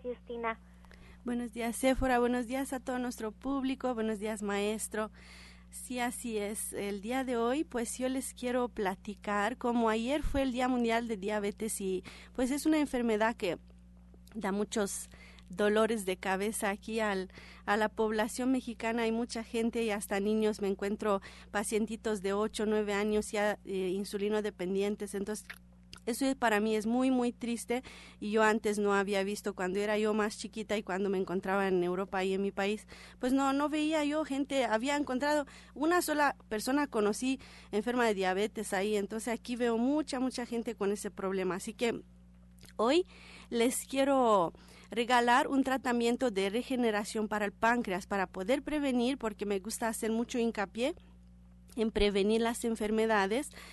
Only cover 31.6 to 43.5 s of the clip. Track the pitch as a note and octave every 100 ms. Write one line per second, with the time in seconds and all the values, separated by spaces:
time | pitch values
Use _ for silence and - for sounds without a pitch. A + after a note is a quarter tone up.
31.6 | F#3+ F#3 F3 F3+ G3 G3 F#3+ F#3+ G3 G3
32.6 | G3 G#3+ - - - - B3+ C4+ C4+ C#4
33.6 | D4 D4+ D4+ D#4 D4 D4+ D4+ C4+ C#4 C4+
34.6 | A#3 A3 C4 D4 B3+ B3+ D4 D4+ C#4 -
35.6 | - - D#4 F4+ D#4+ D4 C#4+ - - G#3+
36.6 | A3+ C#4+ C#4+ A3 G#3 G#3+ B3+ C4+ - -
37.6 | - G#3 G#3+ B3 A#3 G3 F#3 F#3 G#3+ -
38.6 | G3+ G3 G3+ G#3+ G3 A3 A#3+ A3+ - A#3+
39.6 | A#3+ A3+ B3 D4+ D4+ B3+ B3+ B3 A#3+ A#3
40.6 | A#3 A3 G3 G#3 G3+ - F#3+ F#3+ F#3 F3+
41.6 | - G#3 A#3 - - - - - - -
42.6 | - - A3+ E4 F#4 - - - -